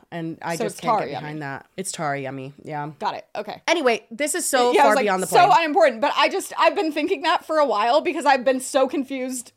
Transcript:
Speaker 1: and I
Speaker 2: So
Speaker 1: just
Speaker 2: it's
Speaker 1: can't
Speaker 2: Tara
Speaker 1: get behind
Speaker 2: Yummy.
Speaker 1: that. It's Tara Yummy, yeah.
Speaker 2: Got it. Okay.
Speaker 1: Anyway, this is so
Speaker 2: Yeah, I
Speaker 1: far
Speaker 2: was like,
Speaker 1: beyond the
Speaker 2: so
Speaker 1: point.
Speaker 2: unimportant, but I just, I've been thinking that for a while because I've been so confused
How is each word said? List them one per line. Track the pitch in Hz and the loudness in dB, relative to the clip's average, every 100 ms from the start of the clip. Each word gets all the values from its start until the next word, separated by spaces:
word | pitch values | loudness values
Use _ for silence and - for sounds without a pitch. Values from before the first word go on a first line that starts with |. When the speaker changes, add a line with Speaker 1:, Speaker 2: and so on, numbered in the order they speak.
| _ | _
Speaker 1:
and | 170 165 160 | -10 -8 -8
I | 165 170 | -6 -4
Speaker 2:
So | 214 | -6
Speaker 1:
just | 185 | -6
Speaker 2:
it's | |
Speaker 1:
can't | - 214 | -2 -2
Speaker 2:
Tara | 139 | -2
Speaker 1:
get | 143 | -8
behind | 151 151 | -10 -10
Speaker 2:
Yummy. | 143 | -10
Speaker 1:
that. | 135 - - | -12 -14 -12
It's | 185 | -10
Tara | - 151 139 | -6 -4 -4
Yummy, | 131 135 131 147 | -6 -10 -12 -16
yeah. | - 147 147 147 | -12 -10 -10 -8
Speaker 2:
Got | 208 135 | -8 -8
it. | - - | -10 -12
Okay. | 214 - - | -10 -6 -2
Speaker 1:
Anyway, | 339 262 214 - | 2 2 0 -4
this | 226 285 349 | -6 -4 -4
is | - | 0
so | 262 240 | 2 4
Speaker 2:
Yeah, | 302 | 6
I | |
Speaker 1:
far | 277 | 6
Speaker 2:
was | 214 | 4
like, | 208 | 2
Speaker 1:
beyond | 185 | 0
the | 170 | 2
Speaker 2:
so | 226 349 | 4 6
Speaker 1:
point. | 311 | 6
Speaker 2:
unimportant, | 330 294 311 226 | 4 4 2 2
but | 285 - | -2 2
I | 311 | 0
just, | 370 - - | 0 -6 0
I've | 320 277 | 0 2
been | 311 | -2
thinking | 302 302 349 | -2 -2 -2
that | 330 370 - | 0 -2 0
for | 311 | 0
a | 285 | 2
while | 208 233 285 | 2 2 2
because | 294 311 277 | 0 0 2
I've | 269 | 2
been | 247 262 | 2 -2
so | - 277 262 | 0 0 0
confused | 349 254 269 254 254 - | -2 -6 -6 -6 -8 -10